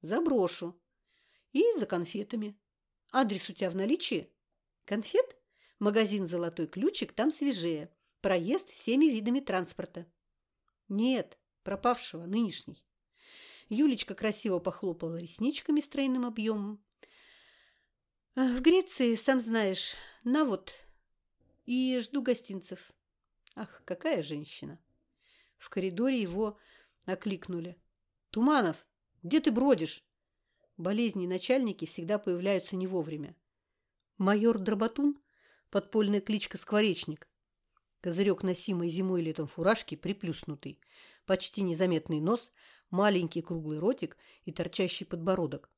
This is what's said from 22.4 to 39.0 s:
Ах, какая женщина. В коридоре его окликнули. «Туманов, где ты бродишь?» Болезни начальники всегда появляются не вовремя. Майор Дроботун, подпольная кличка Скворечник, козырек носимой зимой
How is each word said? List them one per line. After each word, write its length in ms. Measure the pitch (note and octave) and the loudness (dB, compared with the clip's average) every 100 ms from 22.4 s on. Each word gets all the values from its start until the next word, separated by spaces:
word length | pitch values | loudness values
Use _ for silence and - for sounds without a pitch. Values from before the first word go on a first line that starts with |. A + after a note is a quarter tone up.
| - G3 E3+ F#3 - _ _ _ _ _ _ - | -2 -12 -12 -16 -16 _ _ _ _ _ _ -14
Ах, 260 | A3 - - | -14 -14 -10
какая 380 | F3+ D#4 C4 | -6 -2 -2
женщина. 540 | D3 D3+ D3+ - C#3+ E3 _ _ _ _ _ _ _ _ | -2 -8 -10 -14 -14 -16 _ _ _ _ _ _ _ _
В 120 | - | -10
коридоре 500 | - F#3+ F3 B3 C4 | -4 -4 0 0 2
его 360 | G3 F3+ A3 G#3 _ - _ _ - | -2 -2 -4 -6 _ -20 _ _ -6
окликнули. 720 | F#3+ G#3+ F#3+ - F3+ E3+ F3 _ _ _ _ _ | -4 -4 -6 -6 -8 -8 -14 _ _ _ _ _
«Туманов, 560 | - B3 D4+ G#3 - _ _ _ _ | 2 4 4 2 0 _ _ _ _
где 160 | E3+ D#4 | 2 2
ты 120 | D4+ | 4
бродишь?» 520 | A3+ C4+ A3+ D#3 - _ _ _ _ _ _ _ _ | 4 6 4 2 -8 _ _ _ _ _ _ _ _
Болезни 500 | F3 G#3 A#3 G3 F3+ | -4 0 0 0 -2
начальники 580 | F#3 - C4 A#3+ F#3+ D#3+ | -4 2 2 2 -4 -8
всегда 340 | - E3 G#3 | -8 -2 -2
появляются 560 | G#3 F3 F#3 F#3+ - F#3+ | 0 -2 2 0 -2 -4
не 120 | F#3 | -2
вовремя. 480 | F#3 D#3 E3 C#3+ F3 _ _ _ _ _ _ _ _ | -2 -4 -6 -10 -14 _ _ _ _ _ _ _ _
Майор 420 | F#3+ G#3 A3+ A3+ | 2 6 6 4
Дроботун, 600 | F#3+ G#3+ A3+ - C#4+ C#4+ _ _ _ _ _ | 0 0 0 2 2 0 _ _ _ _ _
подпольная 520 | G3 G3 A3 G#3 G3+ | -2 0 2 4 2
кличка 360 | G3 G#3+ - - | 2 -2 -2 -10
Скворечник, 720 | - G#3 G#3+ E3 - D3+ - _ _ _ _ _ _ _ | 0 2 4 2 -4 -10 -12 _ _ _ _ _ _ _
козырек 420 | F3+ E3+ G3+ F3+ | -6 0 2 2
носимой 460 | F#3+ F3 - F3+ E3+ | 0 -2 -2 0 0
зимой 320 | E3 | 0